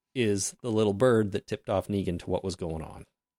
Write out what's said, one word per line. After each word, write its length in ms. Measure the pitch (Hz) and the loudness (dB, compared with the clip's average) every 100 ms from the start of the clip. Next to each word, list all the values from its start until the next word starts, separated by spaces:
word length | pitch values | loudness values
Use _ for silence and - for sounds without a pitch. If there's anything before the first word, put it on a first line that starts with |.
| _ | _
is 400 | 135 110 101 - - | -2 2 2 -2 -6
the 80 | 123 | -2
little 220 | 107 107 | 2 2
bird 380 | 98 127 113 104 | 4 4 6 2
that 140 | 101 - | -2 -6
tipped 220 | - - | -10 -2
off 180 | 98 - | -2 0
Negan 300 | 101 92 87 | -2 -2 -4
to 100 | - | -4
what 140 | 92 | -4
was 120 | 95 82 | -4 -6
going 260 | 85 80 | -6 -6
on. 220 | 71 - - _ _ | -10 -16 -20 _ _